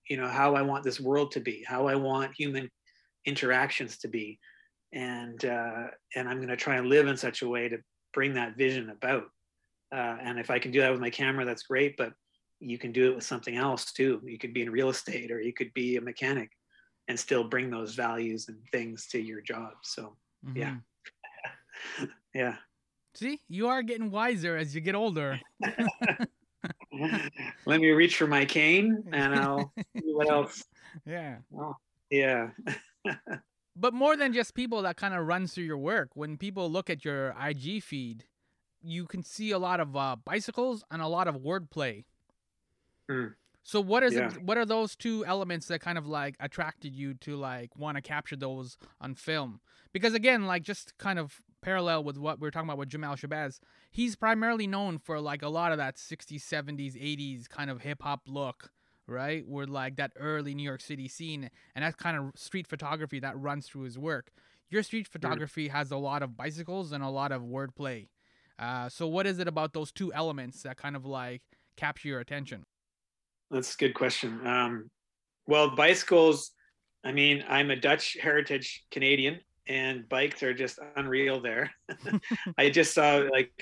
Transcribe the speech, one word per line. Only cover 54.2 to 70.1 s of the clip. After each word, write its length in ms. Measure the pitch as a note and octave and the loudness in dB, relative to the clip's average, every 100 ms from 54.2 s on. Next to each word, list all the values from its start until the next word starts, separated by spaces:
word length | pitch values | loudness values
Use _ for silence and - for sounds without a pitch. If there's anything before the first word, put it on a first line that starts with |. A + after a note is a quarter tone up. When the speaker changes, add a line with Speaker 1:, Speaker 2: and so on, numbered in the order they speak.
| A3 A3+ A3+ A3+ G3+ | 2 4 2 0 0
Speaker 2:
known 320 | G3 G3+ D#3+ | -2 -2 -4
for, 220 | - D3+ | -4 -4
like, 220 | D3+ C#3+ | -4 -4
a 60 | D3 | -2
lot 220 | E3 E3+ | 0 2
of 60 | D#3 | 2
that 200 | C3+ - | 0 -6
sixties, 460 | - D#3+ - D3 | -14 -16 -12 -14
seventies, 520 | - D3+ C#3+ C#3+ C#3 B2+ | -4 -4 -4 -8 -8 -6
eighties 480 | D3 C#3+ C#3 B2+ A#2 | -4 -4 -6 -8 -10
kind 220 | - C#3 | -8 -8
of 140 | B2 | -6
hip 200 | C#3+ C#3+ | -8 -6
hop 200 | C#3+ C#3 C3+ | -4 -6 -6
look, 420 | C#3 C3 - - _ _ _ - | -6 -6 -8 -18 _ _ _ -10
right? 380 | B2 C#3+ D#3+ - | -6 -4 -4 -6
Where, 180 | C#3+ C#3 | -8 -6
like, 300 | C#3 C3 C3+ | -4 -4 -4
that 160 | C#3 - | -6 -4
early 380 | D3+ D3+ C#3+ | -4 -2 -4
New 80 | C#3+ | -6
York 180 | C#3+ C3 | -6 -8
City 280 | - C#3+ C3 | -8 -10 -10
scene, 420 | - D#3+ D3 B2+ - _ | -10 -8 -8 -10 -16 _
and 100 | C3 | -4
that 120 | D#3 - | -4 -2
kind 200 | F3 D#3 | -4 -2
of 220 | C3+ - | -4 -10
street 300 | - F#3+ - | -8 -6 -6
photography 500 | C#3+ D3 D#3 D3 C#3 | -8 -4 -4 -4 -6
that 160 | C3+ C3+ | -6 -6
runs 300 | C#3+ C#3+ - | -4 -4 -8
through 140 | C#3 | -12
his 160 | C3 B2 | -10 -8
work. 320 | D#3 C#3 - _ _ _ _ | -4 -4 -6 _ _ _ _
Your 120 | G#3 | -2
street 240 | G3 A3+ G3 | -2 -4 -6
Speaker 1:
Mm. 40 | |
Speaker 2:
photography 560 | D#3+ E3 D#3 D3+ - D3 | -6 -4 -4 -4 -6 -4
has 220 | C#3+ C3+ | -2 -2
a 40 | C#3 | -4
lot 260 | C#3 C#3+ | -2 -2
of 140 | C3+ A2+ | -4 -6
bicycles 560 | D3 D#3 E3 F#3+ E3+ | -8 -8 -8 -6 -6
and 100 | C#3+ | -4
a 60 | C3+ | -4
lot 240 | C3+ C#3 | -2 -2
of 100 | C3 | -2
wordplay. 640 | A#2+ C3 C3+ - C#3 A#2 G2 _ _ _ _ - | -4 -6 -6 -6 -8 -8 -12 _ _ _ _ -10
Uh, 280 | A#2+ B2+ B2 | -6 -4 -6
so 180 | - E3 | -4 -2
what 180 | F3 G3 | 0 0
is 120 | F3+ | 0
it 80 | E3+ | -2
about 240 | D#3 D#3 | 0 -2
those 180 | D#3+ D3+ | -4 -8
two 200 | - F#3 | -4 -4